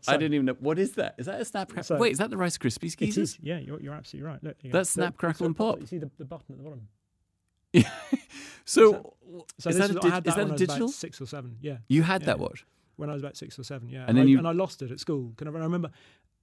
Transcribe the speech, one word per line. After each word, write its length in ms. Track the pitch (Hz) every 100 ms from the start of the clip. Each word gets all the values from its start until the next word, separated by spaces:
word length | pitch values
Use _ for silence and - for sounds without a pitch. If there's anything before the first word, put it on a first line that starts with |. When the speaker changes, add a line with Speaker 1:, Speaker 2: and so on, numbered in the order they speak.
| -
Speaker 1:
I 40 |
Speaker 2:
So 40 | 143
Speaker 1:
didn't 160 | 156
even 120 | 147 131
know. 100 | 123
What 200 | 139 160
is 120 | 196
that? 220 | - - -
Is 80 | 135
that 140 | 202
a 40 |
Snap 240 | 226 202 185
Crack-, 140 | -
Speaker 2:
So 120 | - 165
Speaker 1:
wait, 160 | 233
is 60 | 139
that 120 | 220
the 60 | 202
Rice 220 | 175 -
Krispies 360 | 123 - 165
Speaker 2:
It 40 | -
Speaker 1:
geezers? 360 | 214 202 -
Speaker 2:
is. 40 | -
Yeah, 180 | 151 170
you're, 220 | 135 151
you're 140 | 139
absolutely 340 | 151 - 139 156
right. 140 | 135
Look, 140 | 151 -
you 100 | 131
Speaker 1:
That's 220 | 175 180
Speaker 2:
go. 80 | 185
Speaker 1:
Snap, 120 | 175
Speaker 2:
So, 40 | -
Speaker 1:
Crackle, 280 | 170 156 165
and 80 | 156
Speaker 2:
so, 20 |
Speaker 1:
Pop. 160 | 220 -
Speaker 2:
you 60 | 131
see 120 | 180
the, 120 | 147 -
the 60 |
button 220 | 139 165 -
at 40 | 135
the 60 |
bottom? 240 | 147 131 104
Speaker 1:
<laughs> 800 | _ _ _ _ _ _ _ _
Yeah. 100 | 180 - - - - - - - -
So, 500 | - - 220 196 - - 131
Speaker 2:
So, 140 | 175 - -
so 120 | 165
Speaker 1:
is 60 | 175
Speaker 2:
this 120 | 196
Speaker 1:
that 20 |
a 20 |
Speaker 2:
is, 40 | 175
I 20 |
Speaker 1:
dig-, 120 | 175
Speaker 2:
had 140 | 180 170
Speaker 1:
is 80 |
Speaker 2:
that 20 | 165
Speaker 1:
that 0 |
Speaker 2:
when 80 | -
Speaker 1:
a 20 |
Speaker 2:
I 40 |
was 80 | 147
about 100 | 185
Speaker 1:
digital? 140 | 139 170
Speaker 2:
six 320 | - 165 -
or 60 | 131
seven. 300 | 147 123 117
Yeah. 160 | 147 123 -
Speaker 1:
You 140 | 143
had 200 | 165 190
Speaker 2:
Yeah, 40 | -
Speaker 1:
that 120 | 101
Speaker 2:
yeah. 40 |
Speaker 1:
watch? 240 | - - - _ _ -
Speaker 2:
When 140 | 151
I 20 |
was 100 | 147
about 140 | 139 -
six 220 | - -
or 40 |
seven, 260 | 123 135 117
yeah. 160 | 131 123
Speaker 1:
And 80 | 123
then 60 |
Speaker 2:
I, 40 | 135
Speaker 1:
you 100 | 135
Speaker 2:
and 100 | 165
I 40 |
lost 300 | 170 185 -
it 80 | 127
at 80 | 127
school. 360 | - 143 120 113
Can 100 | 151
I, 40 |
I 100 | 160
remember 280 | 160 175 160 - - _ _ _